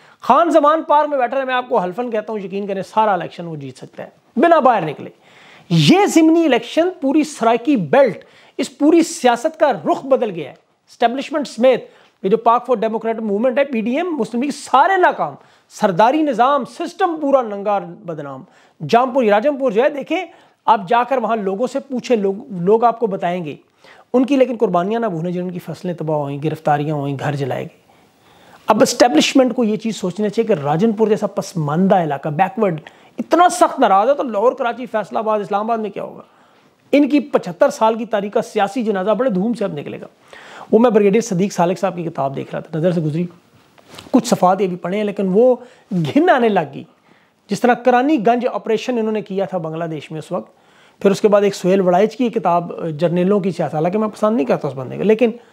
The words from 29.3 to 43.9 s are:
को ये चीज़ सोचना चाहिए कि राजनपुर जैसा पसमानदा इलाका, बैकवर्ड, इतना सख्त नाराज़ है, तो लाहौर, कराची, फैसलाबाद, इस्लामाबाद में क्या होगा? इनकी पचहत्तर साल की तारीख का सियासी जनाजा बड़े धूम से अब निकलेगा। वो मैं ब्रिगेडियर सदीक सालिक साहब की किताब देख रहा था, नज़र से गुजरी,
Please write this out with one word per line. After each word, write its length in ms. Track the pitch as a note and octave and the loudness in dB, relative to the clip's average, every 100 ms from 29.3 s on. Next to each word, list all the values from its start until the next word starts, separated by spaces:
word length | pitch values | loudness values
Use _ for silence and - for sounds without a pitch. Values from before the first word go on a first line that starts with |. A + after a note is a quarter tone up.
| C4+ B3+ | 4 2
को 120 | A3+ | 2
ये 120 | G#3+ G#3+ | -2 -2
चीज़ 200 | A3+ - | -6 -6
सोचना 320 | F3+ E3+ G#3 | -6 -4 -4
चाहिए 260 | G#3+ A3 | -2 0
कि 80 | F3+ | 0
राजनपुर 460 | C#3 E3 A3+ G#3 G#3+ | 0 0 0 2 0
जैसा 180 | G#3+ G#3 | 0 -2
पसमानदा 760 | - - E3 D3 D#3 F#3+ G3 | -6 -8 -6 -2 0 2 2
इलाका, 280 | D#3+ C#3 D#3+ | 2 -4 -6
बैकवर्ड, 500 | D3 F#3 A3+ G3+ D#3 - _ - - | -2 -2 0 -2 -2 -10 _ -20 -12
इतना 300 | - D#4+ F4 | -2 4 4
सख्त 320 | F4 D#4+ - | 4 0 4
नाराज़ 280 | A3+ F#3+ A3+ | 2 4 4
है, 60 | |
तो 80 | C#4+ | 0
लाहौर, 320 | C#4+ G3+ A#3+ | 0 0 0
कराची, 320 | B3 A#3 A3+ B3 | 0 -4 -6 -6
फैसलाबाद, 540 | G#3+ G3 A#3 A3 G#3+ | -6 -4 -4 -2 -2
इस्लामाबाद 400 | F3+ G3+ A3 A3+ | -2 -4 -2 -4
में 100 | G#3 | -4
क्या 120 | - | -8
होगा? 220 | - - - _ _ _ _ _ - | -12 -14 -20 _ _ _ _ _ 0
इनकी 280 | C#4+ C#4+ C#4+ | 2 4 2
पचहत्तर 500 | - A#3+ F3+ - C#4 | 0 -2 -2 0 0
साल 260 | - A3 A3+ | 2 0 0
की 100 | A#3+ | -2
तारीख 260 | G#3 G3+ | -4 -2
का 80 | F3 | -4
सियासी 420 | - G#3 G3 C4 | -2 -2 -2 -2
जनाजा 320 | A3 F#3+ F#3+ | -2 -2 0
बड़े 160 | G#3 C4 | 0 0
धूम 240 | F3+ A3 | 0 -2
से 100 | A#3 | -2
अब 100 | G3 | -4
निकलेगा। 320 | D3 - - - _ _ - - - - | -6 -10 -12 -14 _ _ -20 -20 -18 0
वो 60 | A3 | 4
मैं 140 | B3 | 6
ब्रिगेडियर 300 | G#3 G3+ A3 | 6 4 2
सदीक 300 | A3 F3+ G3 | 0 -2 -2
सालिक 260 | - F3 F#3 | 0 0 0
साहब 180 | F#3+ F3 | -4 -4
की 80 | |
किताब 300 | D#3+ D#3+ C#3 | -8 -4 -6
देख 180 | C#3 C3+ | -6 -10
रहा 100 | D#3 | -10
था, 160 | - D#3+ | -8 -2
नज़र 140 | F3 | 0
से 80 | E3+ | 0
गुजरी, 280 | D#3 D#3 F3 - _ _ _ _ _ | -2 -2 -6 -8 _ _ _ _ _